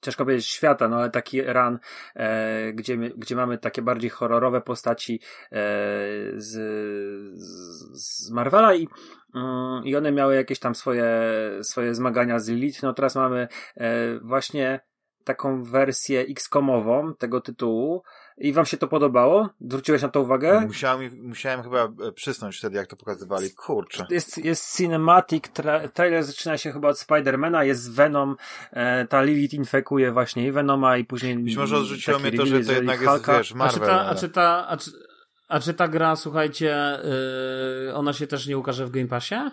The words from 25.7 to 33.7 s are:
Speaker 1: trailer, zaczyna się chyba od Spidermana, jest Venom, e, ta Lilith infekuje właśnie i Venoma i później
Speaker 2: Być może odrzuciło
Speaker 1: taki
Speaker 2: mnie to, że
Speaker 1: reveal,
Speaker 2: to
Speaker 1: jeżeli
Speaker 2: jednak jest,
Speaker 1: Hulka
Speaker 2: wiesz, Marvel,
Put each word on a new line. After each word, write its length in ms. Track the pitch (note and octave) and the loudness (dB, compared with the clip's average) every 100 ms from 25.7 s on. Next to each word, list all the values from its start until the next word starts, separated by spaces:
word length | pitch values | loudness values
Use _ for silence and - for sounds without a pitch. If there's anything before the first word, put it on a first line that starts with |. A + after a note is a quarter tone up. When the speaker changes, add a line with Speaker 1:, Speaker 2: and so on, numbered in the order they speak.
| D#3 D3+ | 0 -2
Speaker 1:
trailer, 340 | - F3 E3 | 0 2 2
zaczyna 340 | C#3+ C#3+ E3+ D3+ | -2 -6 -4 -4
się 140 | D#3 | -4
chyba 160 | C#3+ D3 | 0 2
od 120 | C#3+ | 2
Spidermana, 640 | - D3+ C3+ C3 D#3 E3+ | 2 2 4 0 2 2
jest 320 | C#3 B2+ A#2+ A#2 | 4 2 -2 4
Venom, 400 | D3+ C#3+ C#3 C3+ - - - | 4 4 0 -4 -10 -16 -12
e, 360 | B2+ B2 B2 A#2+ | -2 0 0 2
ta 140 | C#3 | 4
Lilith 320 | C#3 D3 C#3+ | 4 4 2
infekuje 580 | C#3+ C3+ C3+ C3+ C#3 C3 | -2 0 0 2 2 4
właśnie 360 | A#2+ A#2+ - B2 | 2 0 0 0
i 40 | |
Venoma 460 | C#3 C#3+ C#3 C3 B2 | 0 2 4 4 4
i 80 | A#2 | 0
później 320 | B2 B2+ A#2+ | -4 -4 -2
Speaker 2:
Być 200 | A#2+ A#2 | -2 0
może 200 | C#3 D3 | 2 2
odrzuciło 400 | C3 C3+ - C#3+ | 0 -4 0 0
Speaker 1:
taki 120 | C#3 | 2
Speaker 2:
mnie 80 | A#2+ | 2
to, 80 | C3+ | 4
że 120 | C3+ | 4
Speaker 1:
reveal, 80 | A#2 | 4
Speaker 2:
to 60 | |
Speaker 1:
jeżeli 160 | C3 B2+ | 2 2
Speaker 2:
jednak 140 | B2+ | 2
jest, 120 | C3 | 4
Speaker 1:
Hulka 240 | C#3+ - C3+ | 4 4 2
Speaker 2:
wiesz, 160 | A2 | 2
Marvel, 360 | A#2 C3 | 0 0